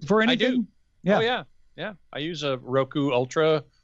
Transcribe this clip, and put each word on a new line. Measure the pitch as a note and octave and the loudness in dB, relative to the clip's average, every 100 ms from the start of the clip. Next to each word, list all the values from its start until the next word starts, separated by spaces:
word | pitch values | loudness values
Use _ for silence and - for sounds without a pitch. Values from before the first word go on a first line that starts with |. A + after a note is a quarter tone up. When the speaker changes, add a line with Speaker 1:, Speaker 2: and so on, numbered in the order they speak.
| D3 | 0
Speaker 1:
for | G#3+ | 2
Speaker 2:
I | A3+ | 2
do. | B3+ B3 | 2 0
Speaker 1:
anything? | B3+ G#3 _ _ _ E3+ | 0 -2 _ _ _ 0
Yeah. | G3+ | 2
Speaker 2:
Oh, | |
yeah. | A3+ A#3+ C#3+ _ _ - | 2 -2 -6 _ _ -12
Yeah. | G3 F#3 _ | -12 -12 _
I | C3 | -10
use | D#3 D#3 | -8 -6
a | D3 C3 | -4 -4
Roku | B2 C3+ C3 D3+ C#3 | 0 0 0 0 0
Ultra | B2 B2+ E3 D#3 D#3 - _ | 0 0 2 2 2 -2 _